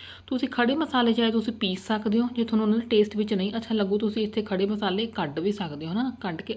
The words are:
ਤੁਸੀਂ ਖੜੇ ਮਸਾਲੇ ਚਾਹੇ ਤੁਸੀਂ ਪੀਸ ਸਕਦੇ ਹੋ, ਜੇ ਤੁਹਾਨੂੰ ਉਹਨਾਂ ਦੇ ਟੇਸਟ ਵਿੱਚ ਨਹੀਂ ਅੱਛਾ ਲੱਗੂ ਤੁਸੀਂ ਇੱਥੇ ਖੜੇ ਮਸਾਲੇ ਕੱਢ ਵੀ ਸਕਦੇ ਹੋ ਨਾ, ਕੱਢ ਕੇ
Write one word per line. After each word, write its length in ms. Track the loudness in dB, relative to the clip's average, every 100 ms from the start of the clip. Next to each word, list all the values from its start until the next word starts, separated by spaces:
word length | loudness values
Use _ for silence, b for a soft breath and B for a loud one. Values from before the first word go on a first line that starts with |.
| B B -6
ਤੁਸੀਂ 220 | -2 -2
ਖੜੇ 280 | 2 2 2
ਮਸਾਲੇ 360 | 2 2 4
ਚਾਹੇ 180 | 4 2
ਤੁਸੀਂ 220 | 2 -2
ਪੀਸ 340 | -2 -2 -2 -2
ਸਕਦੇ 340 | -2 0 2
ਹੋ, 80 | 0
ਜੇ 120 | 0
ਤੁਹਾਨੂੰ 220 | 0 2 4
ਉਹਨਾਂ 120 | 2
ਦੇ 80 | 4
ਟੇਸਟ 300 | 4 4 2
ਵਿੱਚ 180 | 0
ਨਹੀਂ 180 | 0 0 -2
ਅੱਛਾ 180 | -2
ਲੱਗੂ 240 | 0 2 2
ਤੁਸੀਂ 280 | 0 0 -2
ਇੱਥੇ 160 | -2
ਖੜੇ 240 | -2 0 0
ਮਸਾਲੇ 400 | 0 0 0 -2
ਕੱਢ 320 | -4 -4 -2
ਵੀ 140 | -2
ਸਕਦੇ 340 | -2 -4 -6 -4
ਹੋ 60 |
ਨਾ, 240 | -2 -2 -4
ਕੱਢ 220 | -6 -6
ਕੇ 140 | -6